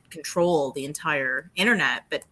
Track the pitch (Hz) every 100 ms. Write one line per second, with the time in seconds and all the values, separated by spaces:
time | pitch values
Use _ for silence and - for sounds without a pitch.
0 | - 165 143 - 175 165 139 131 135 147
1 | 160 147 131 131 160 - 202 220 139 123
2 | - 147 -